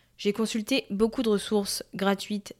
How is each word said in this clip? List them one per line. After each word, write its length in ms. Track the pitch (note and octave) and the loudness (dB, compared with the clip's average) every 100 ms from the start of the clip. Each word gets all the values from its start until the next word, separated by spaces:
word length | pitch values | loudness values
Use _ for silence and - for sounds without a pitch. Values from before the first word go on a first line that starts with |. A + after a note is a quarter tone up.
| _ - | _ -4
j'ai 140 | G#3 | -2
consulté 540 | G#3 A3 A3+ G#3+ C4+ - | 0 0 -2 0 0 0
beaucoup 320 | G3 A3 A3+ | 2 2 2
de 60 | A3+ | 2
ressources 540 | G3+ - G#3+ G3+ - - F3+ | 2 2 0 0 -4 -6 -2
gratuites 600 | F#3+ G3 - G#3 - - | 0 0 -2 -6 -8 -16